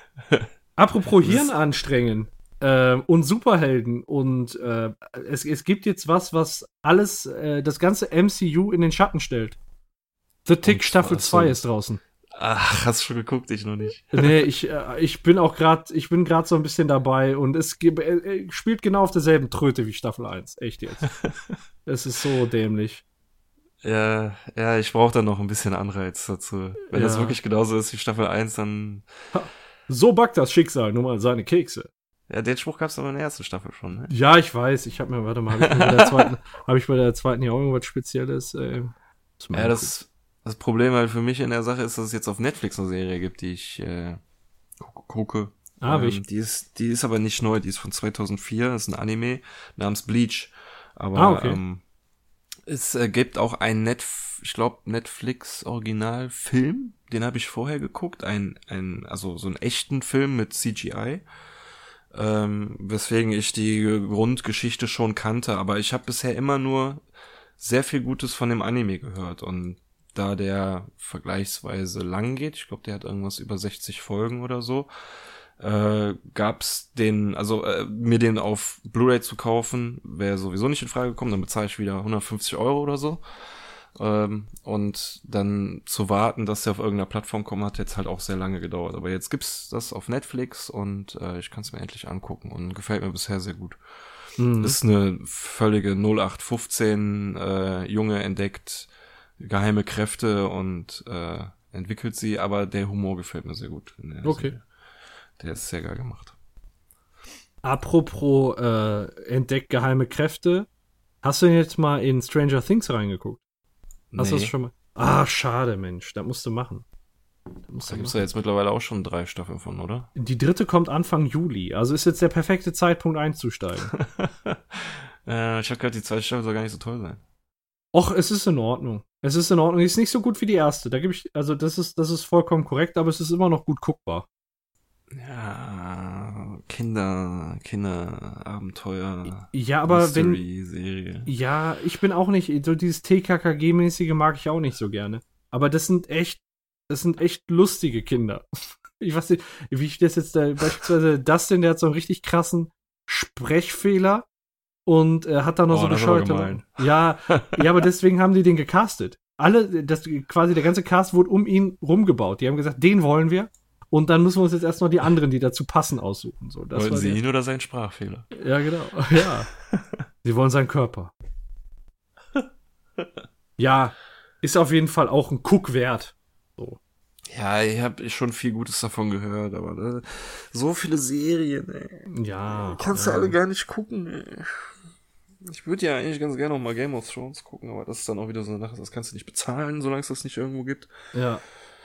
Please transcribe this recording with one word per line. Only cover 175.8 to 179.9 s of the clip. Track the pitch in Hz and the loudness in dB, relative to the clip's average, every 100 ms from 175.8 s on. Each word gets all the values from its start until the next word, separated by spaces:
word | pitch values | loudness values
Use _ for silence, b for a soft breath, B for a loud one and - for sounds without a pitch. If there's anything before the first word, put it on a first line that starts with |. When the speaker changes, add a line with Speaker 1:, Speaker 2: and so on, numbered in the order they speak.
| 123 117 - _ _ _ _ - | 0 -2 -6 _ _ _ _ -16
Speaker 2:
So. | - 117 _ _ _ _ - - | -14 -16 _ _ _ _ -16 -6
Speaker 1:
Ja, | 101 104 | -2 2
ich | 110 110 | 2 0
hab | 120 - 117 | -4 -4 -8
schon | - 123 | -4 -4
viel | 117 127 | -2 -4
Gutes | 110 117 - | -4 -4 -6
davon | 113 - 107 | -4 -4 -2
gehört, | 98 104 104 104 | -2 -4 -6 -6
aber, | 92 - | -8 -10
ne, | - 117 | -8 -6